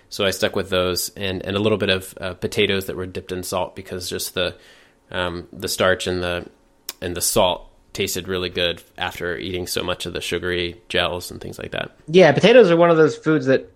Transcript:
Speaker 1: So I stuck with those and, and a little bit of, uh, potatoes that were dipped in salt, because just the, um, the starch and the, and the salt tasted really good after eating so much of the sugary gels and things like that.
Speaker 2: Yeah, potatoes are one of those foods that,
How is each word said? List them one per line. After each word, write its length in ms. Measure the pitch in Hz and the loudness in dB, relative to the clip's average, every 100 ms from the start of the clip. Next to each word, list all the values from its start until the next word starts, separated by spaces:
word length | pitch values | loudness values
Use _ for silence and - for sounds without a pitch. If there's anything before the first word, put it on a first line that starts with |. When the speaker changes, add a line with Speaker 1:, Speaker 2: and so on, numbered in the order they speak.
| _ | _
Speaker 1:
So 140 | - 98 | -2 -2
I 60 | |
stuck 240 | 92 101 - | 0 -2 -2
with 140 | 92 | -2
those 400 | 92 90 87 - - | 0 0 -2 -6 -6
and, 280 | 101 92 - | -6 -6 -4
and 120 | 101 | -2
a 20 | |
little 180 | 107 104 | 0 0
bit 120 | 98 | 0
of, 240 | 92 - - | -2 -4 -10
uh, 140 | 92 90 | -10 -6
potatoes 500 | 107 - 101 98 92 | -4 0 2 0 -4
that 100 | - | -8
were 100 | 92 | -8
dipped 280 | 92 - | -10 -10
in 100 | 92 | -8
salt, 320 | 87 95 90 - | -6 -6 -6 -8
because 340 | 95 92 90 | -12 -10 -8
just 240 | 95 - - | -8 -6 -4
the, 200 | 87 - - - _ _ - | -4 -6 -16 -20 _ _ -10
um, 360 | 92 90 87 - | -6 -6 -6 -12
the 160 | - 92 | -10 -6
starch 400 | - 98 92 - | 0 2 2 0
and 160 | 90 | -4
the, 240 | 87 87 - _ _ _ - - | -4 -6 -8 _ _ _ -18 -10
and 140 | 92 87 | -8 -4
the 60 | |
salt 480 | - 117 92 87 - _ _ | 0 2 2 0 -8 _ _
tasted 360 | - 98 95 92 | -6 -4 -4 -4
really 220 | 92 90 | -4 -4
good 320 | 85 87 82 - - | -2 -2 -4 -12 -8
after 400 | 87 - 87 80 | -8 -6 -6 -6
eating 300 | 76 90 87 | -6 -6 -6
so 160 | - | -4
much 220 | 92 90 87 | -4 -6 -8
of 80 | |
the 80 | 82 | -8
sugary 600 | - 87 90 87 87 87 - | -6 -4 -4 -4 -4 -8 -6
gels 420 | 90 87 90 - | -2 -2 -4 -10
and 120 | - | -14
things 180 | 90 - | -14 -12
like 120 | - | -10
that. 200 | - - _ - | -8 -8 _ 2
Speaker 2:
Yeah, 240 | 170 165 | 8 8
potatoes 400 | 135 190 247 196 | 8 8 8 8
are 60 | 170 | 8
one 120 | 170 | 6
of 80 | 165 | 6
those 200 | 156 - | 4 2
foods 280 | 156 156 131 | 0 2 2
that, 220 | 131 - | 2 0